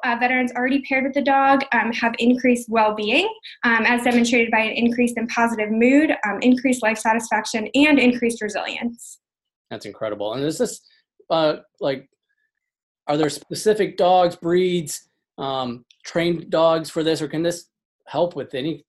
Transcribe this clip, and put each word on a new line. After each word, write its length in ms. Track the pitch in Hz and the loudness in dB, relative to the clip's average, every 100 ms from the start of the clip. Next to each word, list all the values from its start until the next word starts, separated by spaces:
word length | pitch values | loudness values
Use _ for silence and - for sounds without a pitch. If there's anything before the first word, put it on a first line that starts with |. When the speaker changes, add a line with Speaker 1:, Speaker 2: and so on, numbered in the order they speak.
Speaker 1:
uh, 140 | 254 233 | -4 0
veterans 320 | 247 254 247 | 0 0 -2
already 300 | 240 254 277 | -2 -2 -2
paired 240 | 254 269 269 | 0 -2 -2
with 80 | |
the 80 | 277 | -2
dog, 400 | 277 269 269 277 - | 2 4 4 4 2
um, 220 | 233 214 | 0 0
have 200 | 226 233 226 | -2 -4 0
increased 480 | 233 247 254 240 - | 2 4 2 0 0
well-being, 680 | 226 214 214 208 269 403 440 - - | 2 2 0 0 0 0 -4 -16 -4
um, 220 | 247 226 220 | 0 2 2
as 180 | 240 | 2
demonstrated 480 | 247 240 233 240 226 | 2 2 4 2 2
by 80 | 226 | 0
an 140 | 220 | 0
increase 400 | - 233 240 240 | 0 0 2 0
in 140 | 233 233 | -2 -4
positive 440 | - 233 220 214 | -2 -2 0 -2
mood, 400 | 220 240 277 311 - 208 | 2 4 4 4 0 -4
um, 140 | 196 | 0
increased 420 | 247 247 269 254 | 2 4 2 0
life 140 | 220 220 | 0 -2
satisfaction, 720 | 233 226 233 214 214 226 214 | 0 -2 0 -2 -2 -6 -2
and 240 | 262 302 285 | 2 4 6
increased 440 | 247 240 240 233 | 4 2 -2 -4
resilience. 800 | 214 202 80 87 240 233 - - _ _ _ _ _ | -6 -6 -8 -8 -8 -10 -16 -20 _ _ _ _ _
Speaker 2:
That's 160 | 113 110 | -14 -14
incredible. 480 | - 110 104 104 | -8 -8 -6 -6
And 100 | 117 | -4
is 140 | 143 156 | -4 -2
this, 240 | 247 - _ _ _ _ - | -4 -4 _ _ _ _ -4
uh, 300 | 165 156 151 - _ | 0 0 -2 -8 _
like, 300 | 143 135 - _ _ _ _ _ _ _ _ _ - | -6 -6 -10 _ _ _ _ _ _ _ _ _ -6
are 80 | 147 | -2
there 140 | 151 | -2
specific 680 | 143 - 156 214 214 180 - | -4 -10 -4 0 2 0 0
dogs, 400 | 180 185 175 175 | 4 4 4 0
breeds, 720 | 170 180 185 175 147 - - _ _ - | -2 0 2 -2 -4 -10 -16 _ _ -10
um, 480 | 139 135 127 120 - _ | -6 -4 -6 -8 -16 _
trained 460 | - 175 170 170 151 | -8 -2 -2 -2 -2
dogs 400 | 160 165 165 151 | 2 4 2 -2
for 120 | 170 | -4
this, 200 | 156 156 | -2 -2
or 80 | 151 | -2
can 120 | 156 | -4
this 280 | 170 170 - _ _ _ - | -4 -4 -10 _ _ _ -8
help 300 | 135 131 143 | -2 -2 -4
with 180 | 127 | -8
any 300 | 135 147 147 | -6 -6 -8